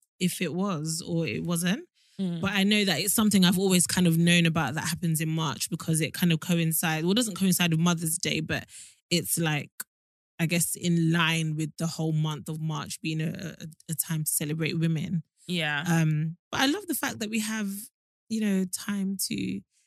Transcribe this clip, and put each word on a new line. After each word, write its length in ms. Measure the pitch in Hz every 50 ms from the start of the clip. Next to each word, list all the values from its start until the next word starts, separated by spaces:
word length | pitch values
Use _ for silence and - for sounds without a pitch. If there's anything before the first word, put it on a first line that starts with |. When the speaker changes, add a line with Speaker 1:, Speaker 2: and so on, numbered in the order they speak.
| _ _ _ -
Speaker 1:
if 200 | 180 175 - -
it 140 | 185 156 135
was 480 | 180 196 202 180 143 151 160 160 165 -
or 200 | - 175 165 165
it 180 | 104 107 156 165
wasn't. 440 | 165 175 165 175 175 202 302 359 - _ _ _ _ _ -
Speaker 2:
Mm. 200 | 196 180 170 165
Speaker 1:
But 120 | 180 196
I 100 | 208 196 190
know 200 | 202 214 208 202
that 160 | 190 165 139
it's 140 | - - -
something 300 | - 214 214 208 196 185
I've 140 | 175 175 180
always 280 | 196 190 185 180 -
kind 200 | - - 190 180
of 100 | 170 160 165
known 280 | 170 170 175 175 170
about 280 | 165 156 165 156 117 147
that 140 | 156 - 160
happens 320 | 165 151 175 165 160 151
in 80 | 160 160
March 420 | 160 160 160 147 123 - - -
because 300 | 175 160 - - 160 151
it 140 | - - -
kind 180 | - 180 175
of 80 | 165 156
coincides, 600 | - - 175 170 165 160 160 - - 165 156 156 160
well, 80 | 175
it 40 | 202
doesn't 200 | 240 254 220 180 -
coincide 320 | 196 185 170 - 175 170
with 80 | 165 160
Mother's 380 | 170 175 175 165 175 160 160 -
Day, 220 | - 151 156 160
but 260 | 160 160 156 - - - - - - - - _ _ -
it's, 280 | 175 170 - - - -
like, 320 | 170 156 151 143 - - _ - - - _ _ _ _ _ _ _ _ _ -
I 60 | 165
guess, 280 | 156 170 170 165 - -
in 360 | - - 175 170 170 165 160
line 420 | 165 170 165 160 165 165 160 156 151
with 140 | 151 160 151 - -
the 80 | 165
whole 260 | 165 - - 160 160
month 360 | 156 156 156 156 151 143 - -
of 120 | 156 156
March 400 | 156 160 156 151 - - - -
being 200 | - 160 156 160
a, 360 | 160 165 - - - - - -
a, 60 | - 160 156 - _ -
a 20 | 165
time 300 | - - - 165 156 156
to 60 | -
celebrate 440 | - - 160 147 156 160 160 151 - 165
women. 440 | 160 165 165 151 170 - - 165 - _ _ _ _
Speaker 2:
Yeah. 380 | - 180 170 156 151 147 143 156
Speaker 1:
Um, 500 | 175 170 165 160 156 156 151 156 160 170 - _ _
but 100 | - -
I 60 | 262
love 200 | 269 302 415 381 349
the 60 | 294
fact 260 | - - 254 214 214
that 100 | 220 208
we 100 | 220 226
have, 280 | 214 214 220 220 208 196 196 202 226 - _ _ _ _ _ _ _ -
you 120 | 226 220
know, 240 | 214 208 190 190 190
time 520 | 180 - - - - 208 196 190 196 196 190 - -
to 320 | - 202 190 190 190 196 - _ _ _ _